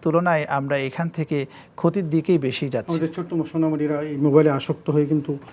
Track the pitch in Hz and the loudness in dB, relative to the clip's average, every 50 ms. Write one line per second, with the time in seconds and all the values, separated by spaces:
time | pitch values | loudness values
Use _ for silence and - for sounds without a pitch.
0 | - 160 156 170 180 180 165 156 147 - 143 139 139 139 143 139 135 135 - - | -2 0 2 2 2 2 2 0 0 -2 -2 -2 -2 -2 -2 -2 -2 -4 -4 -4
1 | 170 165 - 165 156 - 156 143 135 - - - - - _ - - 170 170 202 | -6 -4 -4 -6 -4 -2 -2 -4 -4 -6 -10 -20 -20 -20 _ 0 0 0 0 0
2 | 180 156 156 160 156 - 180 156 135 127 120 - 147 135 127 117 110 - 165 160 | -2 0 -2 0 2 2 2 2 2 -2 -2 -2 -4 -4 -4 -4 -4 -2 -2 -2
3 | 160 160 - 185 170 - 170 165 156 - - 160 160 160 156 147 151 147 151 147 | -2 -4 -4 -8 -8 -4 -4 -4 -4 -2 -2 0 0 0 0 0 -2 -2 -2 -2
4 | 151 151 147 139 147 147 139 156 151 151 139 135 - - 156 - - - 135 151 | -4 -6 -2 0 2 6 6 6 6 6 2 2 -2 -4 -6 -4 -2 0 2 2
5 | 147 139 156 151 143 - 143 135 - - | 2 2 0 -2 0 -4 -6 -8 -10 -18